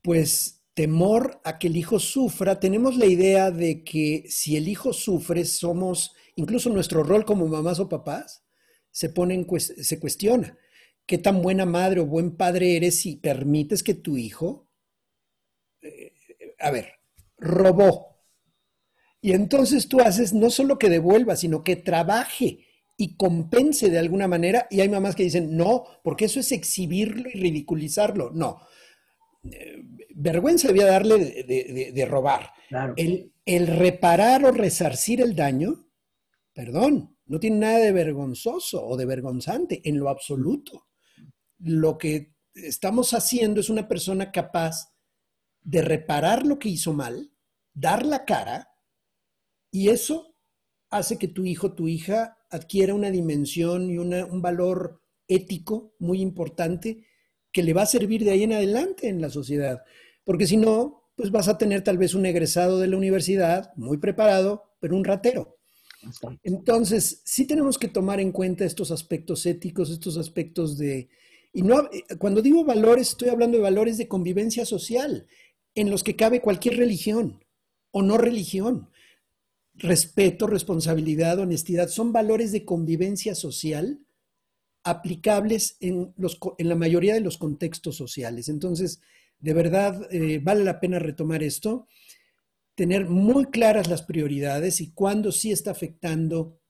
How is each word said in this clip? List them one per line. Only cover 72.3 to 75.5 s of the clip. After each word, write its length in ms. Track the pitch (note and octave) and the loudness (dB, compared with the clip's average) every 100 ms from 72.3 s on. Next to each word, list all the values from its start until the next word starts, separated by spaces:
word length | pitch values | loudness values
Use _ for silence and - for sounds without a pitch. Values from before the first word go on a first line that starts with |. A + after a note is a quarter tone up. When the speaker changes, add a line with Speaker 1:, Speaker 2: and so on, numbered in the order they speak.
| G3+ | 2
Speaker 1:
digo 220 | B3 E4 | 6 6
valores, 460 | D4+ A3 A3 B3 B3 | 4 4 6 6 4
estoy 200 | - A#3+ | -2 0
hablando 280 | A#3+ A#3+ A#3 | 2 2 4
de 60 | |
valores 340 | G3 F#3+ A3+ A3 | 2 2 2 -2
de 100 | A3+ | -4
convivencia 580 | F#3+ F3 F#3 A3 A3 A3+ | -2 0 -2 -2 -4 -4
social, 640 | G3+ - A#3 C#4+ F3+ - _ _ | -6 -2 -2 -2 -6 -10 _ _